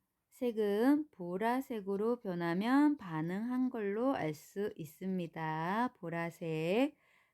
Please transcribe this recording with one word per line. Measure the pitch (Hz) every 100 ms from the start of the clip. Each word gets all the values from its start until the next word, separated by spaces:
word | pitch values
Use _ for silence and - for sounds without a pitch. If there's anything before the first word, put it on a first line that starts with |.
| _ _ _ -
색은 | 247 220 208 202 247 294 302
보라색으로 | - 175 180 226 247 262 226 190 196 220 240
변하면 | 196 175 170 170 214 269 294 294
반응한 | 190 160 160 185 233 254 254
걸로 | 247 202 202 254
알 | 277 156
수 | 151 - - 208 -
있습니다. | 151 - 185 185 165 165 160 156 165 208 247 -
보라색. | 170 170 170 165 170 156 160 202 285 - _ _ _